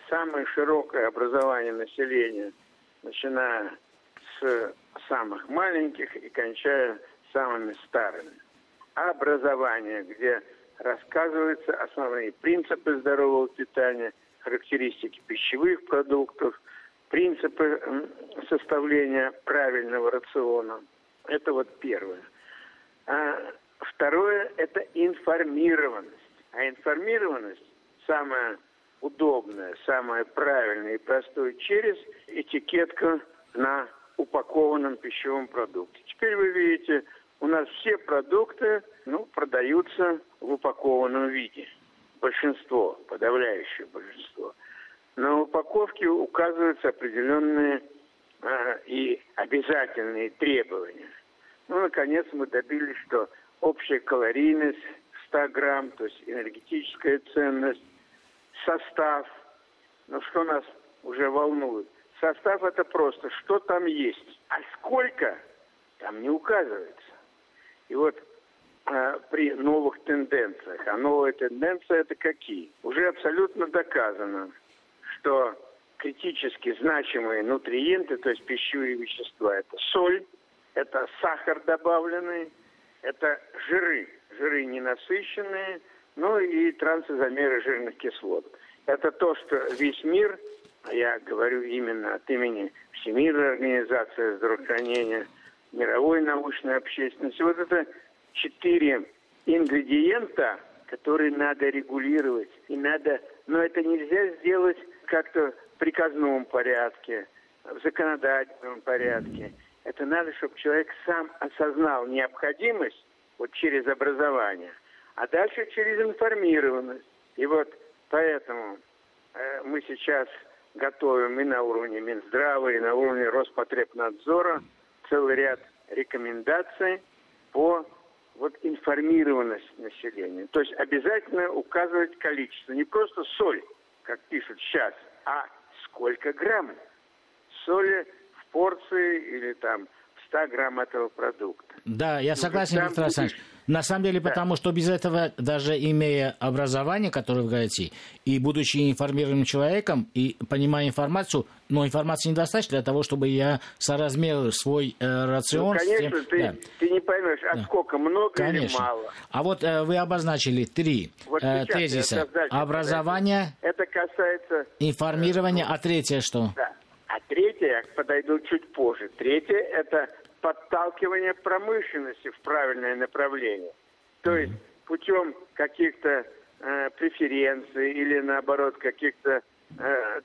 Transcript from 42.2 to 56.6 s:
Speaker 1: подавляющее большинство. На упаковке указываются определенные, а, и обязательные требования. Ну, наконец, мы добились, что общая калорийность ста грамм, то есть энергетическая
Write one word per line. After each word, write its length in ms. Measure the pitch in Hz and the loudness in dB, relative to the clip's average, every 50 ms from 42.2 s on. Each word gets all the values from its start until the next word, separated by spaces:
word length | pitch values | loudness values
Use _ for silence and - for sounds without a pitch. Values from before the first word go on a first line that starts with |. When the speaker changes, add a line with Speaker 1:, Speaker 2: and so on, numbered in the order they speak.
| - 131 123 - - 147 135 - - - 131 120 101 87 - - - - | -2 -2 0 0 0 0 -2 -2 -4 0 2 2 2 2 0 -6 -12 -12
Speaker 1:
подавляющее 800 | 98 90 113 117 123 127 123 117 104 90 80 - - - - - - | -6 -2 0 2 2 2 2 0 0 -2 -6 -8 -10 -12 -12 -12 -14
большинство. 600 | - - - - - - - - - - - - _ - - - - - - - _ _ _ - | -16 -16 -16 -18 -20 -20 -18 -14 -12 -12 -12 -12 _ -20 -20 -20 -20 -20 -20 -20 _ _ _ -6
На 240 | 131 123 143 147 151 | -2 2 2 4 2
упаковке 680 | 151 147 - 160 156 - - 214 208 202 - - 190 170 | 2 2 0 -2 -2 2 2 0 0 0 -2 -2 2 2
указываются 840 | 170 170 - - - 165 170 165 165 165 170 160 147 - - 135 | 2 2 0 0 0 0 0 0 2 2 2 2 2 2 0 -2
определенные, 920 | - - 127 120 110 120 123 131 147 151 151 151 151 147 147 143 139 131 - - - - _ _ _ _ _ _ _ - | -2 -2 -6 -4 -2 0 0 2 2 4 4 2 4 4 2 2 2 0 -4 -10 -20 -20 _ _ _ _ _ _ _ -10
а, 320 | - 120 131 127 120 123 117 - - | -6 -4 -2 -2 0 -2 -4 -4 -6
и 360 | 131 131 135 131 127 120 - - _ - | -6 -4 -2 0 0 -2 -4 -4 _ -6
обязательные 960 | - 101 - 139 143 131 - 156 143 131 120 - 123 110 113 113 110 113 110 | -6 -4 0 0 0 2 2 2 0 0 -2 -4 -6 -6 -4 -4 -4 -6 -6
требования. 760 | - - 156 143 139 123 110 - 92 92 87 87 87 - 85 - - - _ _ _ _ _ - - _ _ - | -4 -2 0 2 2 2 2 0 -4 -8 -8 -8 -12 -18 -20 -20 -20 -20 _ _ _ _ _ -20 -20 _ _ -4
Ну, 100 | 180 185 | -2 0
наконец, 440 | 190 165 - 160 139 139 151 165 160 - 151 | 0 0 0 0 0 0 0 0 -2 -2 -4
мы 120 | 143 135 131 | -6 -6 -2
добились, 500 | - 123 - - 151 151 147 139 131 - - - | -2 -2 -2 -2 -4 -4 -4 -4 -8 -10 -8 -2
что 220 | 123 117 107 - - - - _ _ - | 0 0 0 0 -8 -20 -20 _ _ -2
общая 400 | - 156 151 - - - 143 127 | 0 0 0 0 -2 -2 -2 -2
калорийность 760 | - - 135 123 120 113 117 135 147 156 156 156 151 147 147 - - - - - _ _ - - - - | 0 0 0 2 2 2 2 4 4 4 4 4 2 0 -2 -4 -10 -18 -18 -18 _ _ -20 -20 -12 -2
ста 200 | - 147 143 139 | 0 0 0 0
грамм, 440 | - 135 143 143 139 135 135 131 | 0 0 0 2 0 0 -2 -6
то 120 | - - 147 | -8 -8 -8
есть 160 | 104 - - - 117 | -8 -8 -10 -12 -10
энергетическая 920 | 120 123 110 110 107 110 | -8 -8 -8 -8 -10 -14